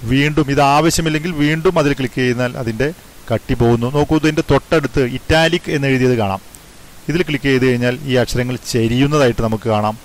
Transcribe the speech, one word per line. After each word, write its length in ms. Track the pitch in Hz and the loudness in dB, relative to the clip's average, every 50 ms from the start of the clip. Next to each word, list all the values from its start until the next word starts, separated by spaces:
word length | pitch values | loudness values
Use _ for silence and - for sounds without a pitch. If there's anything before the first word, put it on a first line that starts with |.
വീണ്ടും 480 | 120 110 127 135 143 151 151 151 151 135 | -2 0 0 2 2 2 2 0 0 0
ഇത് 100 | 139 139 | 2 2
ആവശ്യമില്ലെങ്കിൽ 720 | 143 139 139 147 156 165 - - 165 160 156 156 151 180 | 4 4 4 4 4 2 0 0 -2 -2 -2 -2 -4 -4
വീണ്ടും 460 | 175 147 147 147 156 160 160 190 185 165 | -2 0 0 0 0 2 0 0 0 2
അതിൽ 140 | 151 143 | 0 0
click 220 | 139 131 131 120 - | 0 0 -4 -6 -2
ചെയ്യുന്നാൽ 380 | 131 127 127 123 120 127 123 - - | -2 -2 -2 0 0 -2 -4 -4 -6
അതിൻ്റെ 260 | 131 110 113 110 127 147 170 - - - - - - - | -6 -6 -4 -2 -4 -4 -4 -8 -18 -20 -20 -20 -6 -4
കട്ടി 240 | 117 107 - - 135 | -4 -4 -2 -4 -2
പോകുന്നു. 360 | 117 120 117 117 113 117 123 139 | 2 2 2 2 2 0 -2 0
നോക്കൂ, 200 | 143 147 - 156 | -2 0 2 0
ഇതിൻ്റെ 260 | 156 147 156 156 160 160 - | 0 2 0 0 -2 0 0
തൊട്ടടുത്ത് 520 | 143 - - - - 160 143 131 - 151 135 120 - 131 | 0 0 2 0 -2 0 0 0 -2 -2 -2 -2 -4 -8
ഇറ്റാലിക് 520 | - - 160 156 165 165 165 175 - - | -4 0 0 2 2 2 0 -2 -4 -4
എന്ന് 180 | 156 147 139 139 | -4 -2 0 0
എഴുതിയത് 280 | 135 127 127 127 127 117 | 0 2 2 2 2 0
കാണാം. 180 | 107 98 95 98 - - - - - - - - - - - - - - | 0 -2 -4 -6 -8 -14 -20 -20 -20 -20 -20 -20 -20 -20 -20 -16 -8 -6
ഇതിൽ 140 | 147 175 | -2 -2
click 220 | 180 - 147 135 123 | -2 -2 -4 -2 0
ചെയ്ത് 220 | 139 135 131 123 | 0 2 2 4
കഴിഞ്ഞാൽ 320 | 131 123 120 120 123 123 - | 2 2 2 0 -2 -2 -2
ഈ 140 | - 135 127 | -4 -2 0
അക്ഷരങ്ങൾ 400 | 127 120 - - 120 120 123 127 120 - - | 0 0 0 -2 -4 -2 -4 -6 -8 -8 -4
ചെരിയുന്നതായിട്ട് 720 | - 123 113 113 120 127 139 143 147 151 139 120 117 - | -2 0 0 0 2 2 2 2 2 2 2 2 2 0
നമുക്ക് 260 | 117 110 110 107 - 117 | -2 -2 -2 -4 -2 -2
കാണാം. 300 | 110 107 104 107 110 117 - | 0 0 0 -2 -4 -6 -14